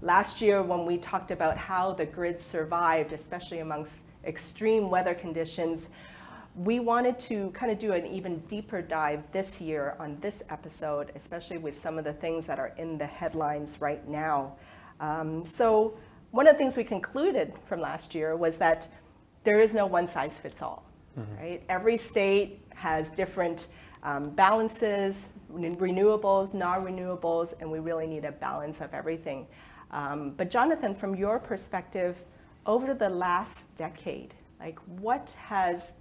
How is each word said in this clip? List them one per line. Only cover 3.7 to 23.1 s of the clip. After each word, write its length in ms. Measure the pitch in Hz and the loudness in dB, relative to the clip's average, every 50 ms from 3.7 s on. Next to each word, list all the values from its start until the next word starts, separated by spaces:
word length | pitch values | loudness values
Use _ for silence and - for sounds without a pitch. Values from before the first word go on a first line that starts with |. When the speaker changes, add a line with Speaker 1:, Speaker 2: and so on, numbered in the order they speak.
| 151 151 156 156 - - - - - - - | -6 -6 -6 -8 -12 -14 -16 -20 -20 -12 -8
Speaker 1:
extreme 640 | - 165 - - - - - 208 220 220 220 208 190 | -8 -6 -6 -8 -12 -8 0 2 4 4 4 4 4
weather 240 | 180 185 180 185 175 | 2 2 2 2 0
conditions, 760 | 175 - 175 160 165 165 160 - - 170 165 165 160 - - - - - - - - - - - - - - - | -2 -4 -6 -4 -4 -4 -4 -4 -2 -2 -2 -2 -2 -6 -10 -14 -18 -20 -18 -18 -18 -18 -18 -18 -18 -20 -18 -10
we 240 | - 180 196 233 247 | -4 0 0 2 2
wanted 400 | 247 233 233 240 247 247 247 247 | 2 2 2 4 4 2 0 0
to 320 | - - 233 208 196 190 | -4 -4 -4 -4 -4 -4
kind 200 | 180 - 254 226 | -6 -4 -2 -2
of 60 | 214 202 | -2 -2
do 160 | 226 214 196 | 0 0 0
an 140 | 175 170 - | 0 0 -2
even 320 | 175 190 190 185 175 160 160 - | -8 -6 -6 -6 -6 -6 -6 -8
deeper 340 | 214 208 208 - - 185 | -10 -10 -8 -6 -6 -8
dive 420 | 170 165 165 160 156 147 147 147 151 - | -6 -4 -2 0 0 0 0 -2 -6 -6
this 300 | - 185 190 190 - - | -4 -4 -4 -4 -6 -8
year 340 | 180 160 156 151 139 143 - - | -6 -4 -4 -2 -2 -4 -4 -6
on 180 | 165 151 147 147 | -8 -10 -10 -6
this 220 | 147 202 202 - - - | -6 -8 -8 -8 -10 -10
episode, 600 | 156 151 - 160 - - - 156 147 147 147 139 - | -12 -10 -10 -12 -12 -8 -4 -4 -2 -2 -4 -6 -10
especially 440 | 139 - - - 170 165 - 185 170 | -14 -14 -10 -10 -10 -10 -8 -10 -8
with 160 | 160 151 139 | -6 -8 -8
some 240 | - - 175 156 160 | -6 -6 -6 -6 -4
of 40 | 156 | -4
the 80 | 151 | -6
things 360 | 147 151 - 170 165 165 156 160 | -6 -4 -4 -4 -2 -4 -2 -4
that 100 | 147 135 | -4 -4
are 160 | 135 117 - - | -4 -6 -6 -8
in 180 | 160 165 160 151 | -8 -6 -4 -6
the 80 | 147 | -6
headlines 760 | 143 - - 175 160 - 160 156 147 147 147 147 143 - - | -6 -6 -6 -6 -4 -2 -2 -2 0 -2 -2 -6 -8 -8 -4
right 260 | - 147 151 151 - 139 | -2 -2 -2 -4 -6 -8
now. 480 | 147 151 156 160 156 143 135 139 143 - - - - - - - - - | -6 -4 0 0 0 0 0 -2 -8 -16 -20 -20 -20 -20 -20 -20 -14 -8
Um, 460 | - 156 151 151 160 156 156 160 170 | -4 -4 -2 -2 -2 -4 -4 -6 -6
so 500 | 165 - - 240 226 220 214 220 220 214 - - - - - - _ | -6 0 2 4 6 6 6 6 4 0 -8 -18 -20 -20 -20 -20 _
one 160 | - 226 277 311 | 2 8 10 10
of 60 | 294 | 10
the 40 | 294 | 10
things 180 | 285 262 - | 6 0 2
we 80 | - 233 | 0 -2
concluded 680 | - 226 190 - - - 262 294 370 339 - 160 147 - - - - | -2 -2 -4 -4 -4 -4 0 0 2 2 2 0 0 -4 -14 -8 -6
from 120 | 196 170 | -4 -4
last 360 | 165 143 143 156 - - - | -4 -4 -4 -6 -8 -8 -4
year 200 | 165 156 160 160 | -2 0 0 0
was 220 | 165 170 165 160 160 | 2 2 0 2 4
that 320 | 185 165 165 165 - - - - - - - - - _ _ - _ | 4 4 4 4 0 -16 -18 -20 -20 -20 -20 -20 -20 _ _ -2 _
there 160 | 226 208 214 | 6 8 8
is 160 | 226 220 214 | 8 8 6
no 100 | 220 202 | 4 2
one 220 | 190 180 175 175 170 | 4 4 2 2 2
size 320 | - 160 139 151 156 - | 0 -2 -2 -2 -4 -8
fits 240 | - 139 123 - - | -12 -12 -10 -8 -8
all, 200 | - 87 - - - - - - - - 139 | -8 -8 -8 -14 -20 -20 -20 -20 -14 -10 -10
Speaker 2:
Mm-hmm. 180 | 113 104 107 104 | -8 -8 -8 -10
Speaker 1:
right? 260 | 151 165 175 170 - - | -8 -8 -8 -10 -4 -2
Every 280 | 180 185 196 226 233 226 | -2 4 4 4 4 4
state 680 | 226 - - 226 196 196 196 202 202 196 - - - - - | 2 2 2 4 6 6 6 6 4 2 -4 -14 -18 -20 -18
has 380 | - - 160 156 160 156 156 | -6 -2 0 0 0 0 -2